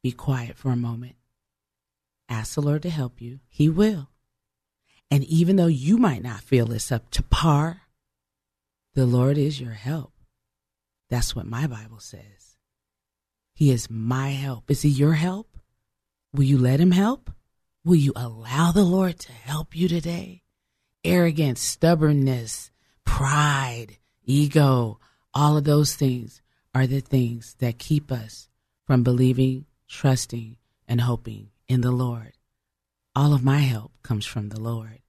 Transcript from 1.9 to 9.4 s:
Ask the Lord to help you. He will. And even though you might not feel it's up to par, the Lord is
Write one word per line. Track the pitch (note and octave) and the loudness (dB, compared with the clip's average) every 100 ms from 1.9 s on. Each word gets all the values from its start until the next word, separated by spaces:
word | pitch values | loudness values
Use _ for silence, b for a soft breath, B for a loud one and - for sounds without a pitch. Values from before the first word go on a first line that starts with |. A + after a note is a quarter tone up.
| _ _ _ _ | _ _ _ _
Ask | A2+ G#2+ - | -8 -6 -4
the | |
Lord | D3 D3+ | -2 -2
to | F3 | -2
help | D#3+ B2+ - | -4 -6 -8
you. | A#2+ C3+ _ | -18 -18 _
He | - D3+ | 0 2
will. | D#3+ G#3+ G3 C#3 _ _ _ _ _ _ _ _ _ _ | 4 2 0 -10 _ _ _ _ _ _ _ _ _ _
And | C#3+ | -2
even | C#3 D#3+ F3 F#3+ | 2 2 4 4
though | E3+ | 4
you | C#3+ C#3 A3+ | 2 2 2
might | A3+ A2+ | 2 0
not | A#2+ G#2+ | -8 -12
feel | - B2+ A#2 | 0 0 2
it's | A2+ - | -4 -4
up | A#2+ _ | -6 _
to | - | -4
par, | - - E3 C#3+ D#3+ F3 _ _ _ _ _ _ _ _ _ _ _ | -2 0 2 2 0 -8 _ _ _ _ _ _ _ _ _ _ _
the | - B2+ | -2 2
Lord | B2 C3 | 2 2
is | C#3+ | 2